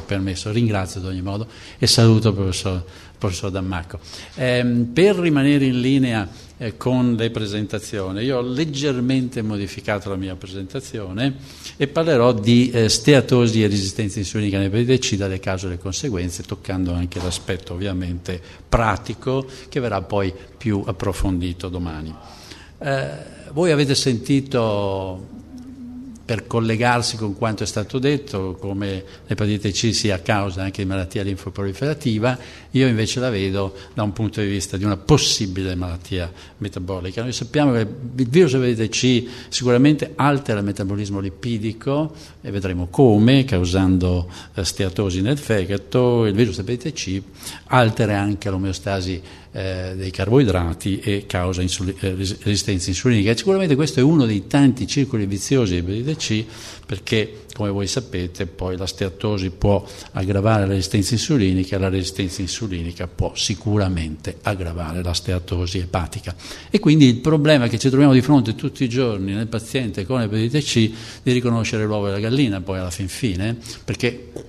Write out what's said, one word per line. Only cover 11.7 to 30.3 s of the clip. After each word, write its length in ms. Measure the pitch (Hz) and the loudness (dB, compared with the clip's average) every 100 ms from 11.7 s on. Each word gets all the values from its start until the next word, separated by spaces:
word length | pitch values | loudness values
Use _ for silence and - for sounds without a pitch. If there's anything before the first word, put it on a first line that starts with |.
| - | -4
e 120 | 143 | -2
parlerò 460 | 165 165 135 120 | 0 2 4 4
di, 360 | 117 104 120 123 | 4 6 6 6
eh, 180 | 120 110 | 4 2
steatosi 760 | - - 139 131 127 117 110 | 4 6 6 6 4 4 4
e 40 | 107 | 2
resistenza 520 | 101 95 95 107 110 | 2 -2 -2 -4 -4
insulinica 380 | 98 110 104 98 | -4 -2 -2 0
nell'epatite 400 | 98 104 120 127 | 0 2 2 2
C, 160 | - 101 | 2 -2
dalle 240 | 98 95 | -2 -4
cause 260 | 101 92 95 | -4 -4 -4
e 40 | |
le 80 | 90 | -6
conseguenze, 640 | 98 92 147 98 90 87 | -6 -6 -4 -2 -4 -6
toccando 500 | 92 101 - 92 92 | -10 -10 -6 -4 -2
anche 260 | 87 87 92 | 0 -2 -4
l'aspetto 540 | 90 85 - 90 - | -4 -4 -6 -8 -8
ovviamente 680 | 87 98 92 90 87 87 90 - - - | -8 -4 -4 -4 -6 -8 -10 -10 -20 -2
pratico 800 | 117 110 95 - 110 - 131 135 - - | 2 2 0 -4 -8 -4 -4 -4 -12 -8
che 100 | 147 | -4
verrà 220 | 120 98 | -2 -2
poi 300 | 87 101 98 90 - - | -2 -2 -2 -4 -14 -8
più 280 | 110 101 - | -2 -2 -2
approfondito 840 | 90 101 92 98 90 90 90 92 | -4 -4 -2 0 0 -2 -6 -8
domani. 440 | 90 87 78 80 78 - - - - - - | -6 -6 -6 -10 -12 -18 -20 -20 -20 -20 -10
Eh, 560 | 143 135 139 147 - - - | -4 -2 -4 -8 -14 -18 -8
voi 180 | 143 175 | 0 2
avete 240 | 147 139 139 | 4 4 2
sentito, 1400 | 139 117 - 139 135 127 113 104 101 95 95 92 107 - - 254 247 - - - 262 - - | 2 0 2 0 2 0 2 2 0 -2 -6 -8 -14 -18 -18 -18 -16 -16 -16 -14 -16 -14 -6
per 200 | 110 - | -6 -2
collegarsi 720 | 117 113 110 120 120 117 110 | 0 0 2 2 2 0 -4
con 220 | 110 95 | -6 -2
quanto 260 | 113 104 | -4 -2
è 20 | 107 | -4
stato 320 | - 104 131 | -4 -4 -2
detto, 600 | 135 147 139 101 95 92 | 0 0 -2 -6 -6 -6
come 440 | 98 98 101 95 - - - | -6 -4 -4 -6 -10 -18 -8
l'epatite 460 | 107 104 104 104 | -2 0 0 -2
C 240 | 95 117 95 | 0 0 2
sia 260 | 107 92 | 0 0
causa 400 | - | 0